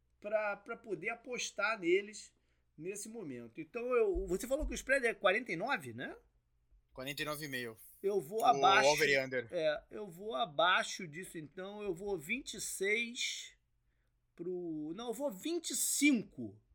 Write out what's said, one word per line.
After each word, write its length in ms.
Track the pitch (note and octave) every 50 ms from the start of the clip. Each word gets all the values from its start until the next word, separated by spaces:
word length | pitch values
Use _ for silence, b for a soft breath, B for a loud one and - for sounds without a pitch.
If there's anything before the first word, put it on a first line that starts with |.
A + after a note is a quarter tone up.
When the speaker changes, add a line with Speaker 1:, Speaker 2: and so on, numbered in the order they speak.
| _ _ _ _
Speaker 1:
pra, 380 | - G#3 G#3 G#3+ G#3+ G#3 G3+ G3
pra 200 | - - A#3 A#3
poder 320 | - A3+ F#3+ D#3 E3 G#3+
apostar 680 | A#3 A3+ - C4 B3 G#3 - - - - G3 G#3 A3+ G#3+
neles 540 | F3+ E3 F3 G3 G#3 G#3 G#3+ G#3 - - _ _ _ _ _ _ _ _ _ -
nesse 300 | D3+ F3+ G#3 G3 - A3
momento. 540 | A3 A#3 G3+ D3 B2+ A#2+ A#2+ A#2 - -
Então 220 | D#3 D3+ - A#3 A#3 B3 B3+
eu, 320 | A#3+ A3+ G3+ F3+ F3 F#3+ F#3
você 200 | F3 F#3+ - A3+
falou 180 | C4+ D4 D4+
que 80 | C4+ B3
o 20 |
spread 300 | - - - C4+ C#4 A#3+
é 80 | A#3 G3
quarenta 380 | - - G3 F#3 A3+ B3+ A3+
e 40 | F#3
nove, 380 | D#3+ G3 B3+ C#4 G#3+ C#3+ B2 A2
né? 220 | A2+ D3 B3+ G4 A#4 - _ _ _ _ _ _ _ _ _ _ _ _ _ _
Speaker 2:
Quarenta 280 | - B2+ C#3 D3 C#3+
e 40 | D#3
nove 200 | D3 D3+ C#3+ D#3
e 40 | D3
meio. 280 | C3+ B2+ B2 A#2 A2 - - - - -
Speaker 1:
Eu 200 | - G3 G#3 G3
vou 200 | D3+ D3 G3+ A3
Speaker 2:
O 40 | A3
Speaker 1:
abaixo. 440 | F#3+ F3+ G#3 - F#3 G3 G#3 - C#3+
Speaker 2:
over 200 | D3+ D3 D#3 C#3+
e 100 | C#3+ C3+
under. 280 | C3 C3 C3 B2+ A#2+ A2+
Speaker 1:
É, 320 | E3 F3+ D#3 D#3 D3 - - _
eu 160 | - G#3+ G#3+ G3
vou 280 | D#3+ F3 G3+ G#3+ A#3+
abaixo 720 | - A#3+ F3 D3 D3 D#3+ F3+ F#3 A3 G#3+ - - - G3 D#3+
disso, 300 | C#3+ E3 F#3+ - - E3+
então 440 | D3+ C#3 - F3+ F#3 G3 G#3 G#3
eu 120 | G#3 G3+ F3
vou 240 | D#3+ G3+ G3+ G3+ E3+
vinte 380 | C#3+ D#3+ A3+ C4 C#4+ - -
e 60 | G3+
seis 920 | - - - - F#3+ G3 G#3+ A#3 A#3+ A#3 A#3+ C4 - - - - - - - _ _ _ _ _ _ _ _ _ _ _ _ _ _ _ _
pro, 580 | - F3 F3 F3+ F3+ F3+ E3+ D#3+ D#3 D3+ D3+ E3+
não, 120 | G3+ A#3 B3
eu 60 | A3
vou 180 | G#3+ C#4+ C#4+
vinte 400 | G#3 F#3 - D4 E4+ F4 E4+ -
e 40 | D#4
cinco 800 | - - - - - C#4 D4 C#4 A3 - - - - A#2+ G#2 G2 - _ _